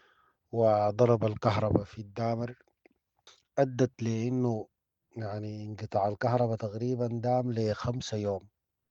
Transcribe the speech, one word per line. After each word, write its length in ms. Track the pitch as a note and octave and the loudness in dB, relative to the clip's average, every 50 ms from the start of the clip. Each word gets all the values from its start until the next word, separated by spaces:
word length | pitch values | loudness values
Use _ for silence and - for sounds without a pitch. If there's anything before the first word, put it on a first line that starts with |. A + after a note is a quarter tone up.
| _ _ _ _ _ _ _ _ _ _ | _ _ _ _ _ _ _ _ _ _
وضرب 720 | - A#2 A2+ A2 G#2+ G#2 G#2 G#2+ G#2 A2 B2 A#2+ A#2+ A2 A2+ | 0 2 4 4 4 4 2 2 4 4 6 6 6 4 2
الكهرباء 600 | A2 G#2 - - A2+ G2+ G#2 G#2+ G#2 G#2 G#2 G2+ | 0 -2 0 0 2 2 2 2 2 2 2 0
في 140 | - - A2+ | 0 -8 -14
الدامر، 560 | G#2 G2+ G2+ A#2 A#2 A#2 A#2 A2+ A#2+ A#2+ B2 - _ _ _ _ _ - _ _ _ _ _ _ _ - - _ _ _ _ C#3 | -16 -12 -8 -4 -4 -2 -2 -2 -4 -8 -10 -14 _ _ _ _ _ -20 _ _ _ _ _ _ _ -20 -20 _ _ _ _ 0
أدت 440 | C#3 C3 B2+ A#2+ C3 B2 - - | 0 0 2 2 0 0 0 -4
لأنه 640 | A2+ A2+ A2+ A2+ A2+ B2 B2+ B2+ B2 A#2+ A2+ G#2+ G2 - _ _ _ _ _ _ _ _ _ | -4 -2 -2 0 -2 0 0 0 2 0 0 -2 -4 -10 _ _ _ _ _ _ _ _ _
يعني 500 | A2+ A2 G2 G#2 G#2+ G#2+ G#2+ G#2+ G#2+ G#2+ | -10 -8 -6 -6 -8 -8 -8 -10 -10 -10
انقطاع 420 | G#2+ G#2+ G#2 A2 - - G#2 G2 G#2 | -10 -10 -10 -10 -2 0 0 0 0
الكهرباء 480 | G#2 - - A#2+ B2 B2 A#2+ A2+ A2+ | 0 0 0 0 2 2 2 0 0
تقريبا 500 | - A2+ G2+ G#2 A2+ A#2+ B2 B2+ A#2+ B2 | -4 -4 -6 -6 -4 -4 -4 -2 -2 -2
دام 460 | A#2 A#2 A#2 A2+ B2 B2 B2+ B2 B2+ | -4 -2 -2 -2 0 0 0 0 0
لخمسة 640 | A#2 A2+ A2 G#2+ G#2 - - B2+ A#2+ B2+ - - A2 | -2 0 0 0 -2 -2 0 0 0 0 -2 -4 -4
يوم. 320 | G#2 G#2 G2+ G2 F#2+ G2 - _ _ _ _ _ _ _ _ | -2 -2 -2 -2 -4 -6 -12 _ _ _ _ _ _ _ _